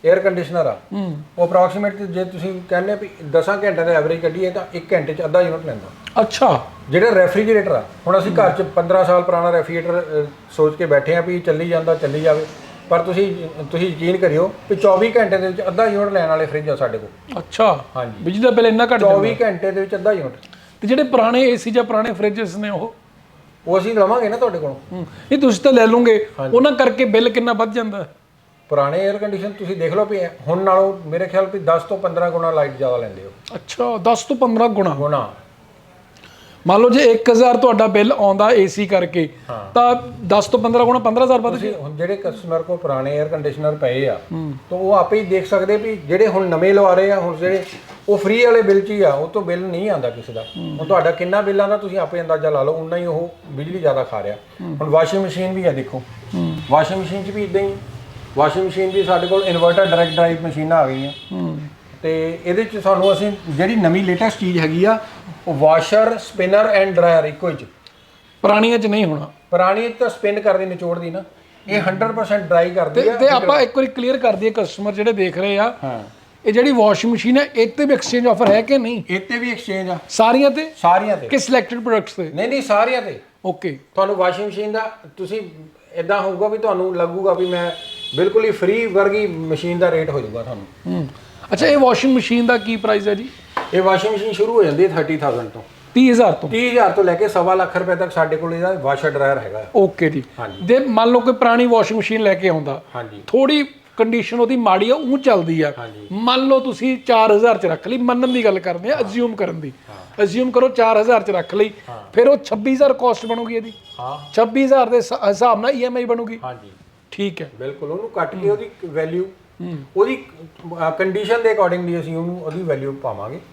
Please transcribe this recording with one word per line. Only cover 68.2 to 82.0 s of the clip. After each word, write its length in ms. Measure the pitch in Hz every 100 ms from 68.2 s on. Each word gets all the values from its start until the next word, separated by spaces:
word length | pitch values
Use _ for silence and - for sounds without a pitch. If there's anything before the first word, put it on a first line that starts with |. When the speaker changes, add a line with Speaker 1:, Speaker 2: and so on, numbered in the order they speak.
| _ _
Speaker 2:
ਪੁਰਾਣੀਆਂ 360 | 196 208 226 233
'ਚ 100 | 214
ਨਹੀਂ 180 | 208 190
ਹੋਣਾ। 260 | 151 147 - _
Speaker 1:
ਪੁਰਾਣੀ 380 | 175 185 202 233
'ਚ 40 | 226
ਤਾਂ 100 | 240
ਸਪਿਨ 300 | - 202 208
ਕਰਦੀ, 260 | 208 185 190
ਨਿਚੋੜਦੀ 440 | 175 175 170 170
ਨਾ, 140 | 175 190 - _ _ -
ਇਹ 140 | 202
ਹੰਡਰਡ 300 | 180 190 226
ਪਰਸੈਂਟ 320 | 220 208 208
ਡਰਾਈ 280 | 170 170 175
ਕਰਦੀ 300 | 180 160 151
Speaker 2:
ਤੇ, 80 | 202
Speaker 1:
ਆ। 60 | 233
Speaker 2:
ਤੇ 120 | 262
ਆਪਾਂ 340 | 262 185 294
ਇੱਕ 160 | 247 269
ਵਾਰੀ 100 | 262
ਕਲੀਅਰ 300 | 262 240 262
ਕਰ 180 | 247 196
ਦਈਏ, 140 | 220
ਕਸਟਮਰ 420 | 220 185 - 208
ਜਿਹੜੇ 220 | 202 214
ਦੇਖ 240 | 214 185 165
ਰਹੇ 200 | 196 202
ਆ, 160 | 220 233
Speaker 1:
ਹਾਂ। 200 | 139 117 104 - _ _ 226
Speaker 2:
ਇਹ 80 |
ਜਿਹੜੀ 180 | 214 262
ਵਾਸ਼ਿੰਗ 420 | 254 214 202 226
ਮਸ਼ੀਨ 240 | 233 226 254
ਹੈ, 100 | 285 254
ਇਹ 120 | 226
'ਤੇ 180 | 226 285
ਵੀ 80 |
ਐਕਸਚੇਂਜ 340 | 277 - 247 240
ਆਫਰ 240 | 196 240
ਹੈ 100 | 262
ਕਿ 160 | 233 277
ਨਹੀਂ? 260 | 233 233 -
Speaker 1:
ਇਹ 100 | 185
'ਤੇ 180 | 185 240
ਵੀ 140 | 247
ਐਕਸਚੇਂਜ 380 | 226 - 190 185
ਆ। 80 | 175 -
Speaker 2:
ਸਾਰੀਆਂ 420 | - 220 254 285
'ਤੇ? 200 | 269 320 -
Speaker 1:
ਸਾਰੀਆਂ 360 | 175 185 214 185
'ਤੇ। 100 | 123
Speaker 2:
ਕਿ 100 | 277
ਸਿਲੈਕਟਿਡ 420 | - 254 - 240
ਪ੍ਰੋਡਕਟਸ 340 | 233 226